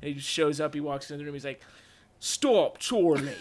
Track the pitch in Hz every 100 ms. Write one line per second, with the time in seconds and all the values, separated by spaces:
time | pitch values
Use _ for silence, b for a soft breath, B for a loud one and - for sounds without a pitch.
0 | 147 143 139 - 156 147 151 147 147 139
1 | - 147 147 143 135 131 B B B B
2 | B _ - - 285 220 147 - - 240
3 | 170 143 139 -